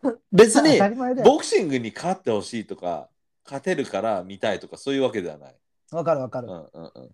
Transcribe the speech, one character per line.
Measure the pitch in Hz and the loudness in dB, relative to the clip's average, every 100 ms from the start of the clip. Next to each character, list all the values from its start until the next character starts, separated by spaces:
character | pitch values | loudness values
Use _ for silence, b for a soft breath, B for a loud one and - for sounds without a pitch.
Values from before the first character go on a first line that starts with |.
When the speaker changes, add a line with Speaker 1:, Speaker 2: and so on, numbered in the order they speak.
Speaker 1:
う | 277 | -4
ん。 | 226 _ | -6 _
別 | 180 226 220 | 6 8 8
に、 | 311 | 6
Speaker 2:
当 | 240 | 4
た | 196 | 4
り | 233 | 0
前 | 254 | -4
だ | 254 | 4
よ。 | 226 | 6
Speaker 1:
ボ | 302 | 4
ク | |
シ | - 427 | 2 0
ン | 180 | 0
グ | 131 | -2
に | 113 | -4
勝 | - 165 185 | -8 -6 -6
っ | |
て | - | -2
ほ | 107 | -4
し | 95 117 | -4 -10
い | 101 | -10
と | 95 | -10
か、 | 90 82 65 _ _ _ | -8 -8 -10 _ _ _
勝 | - 139 | -16 -10
て | 185 | -6
る | 170 | -4
か | 123 98 | -4 -4
ら | 110 101 | -2 -4
見 | 92 95 | -6 -6
た | 113 | -4
い | 92 | -4
と | 95 | -8
か、 | - | -14
そ | - | -6
う | |
い | 139 | -2
う | |
わ | 131 | 0
け | 113 | -2
で | 87 | -8
は | 76 | -12
な | 69 | -20
い。 | _ _ _ _ | _ _ _ _
Speaker 2:
わ | 160 | -8
か | 160 | -2
る | 151 | -2
わ | 127 | -2
か | 131 | -10
る。 | 120 | -12
Speaker 1:
う | |
ん | 90 | -16
う | |
ん | 76 | -18
う | 78 82 64 | -20 -20 -20
ん。 | |
Speaker 2:
う | |
ん。 | 64 | -20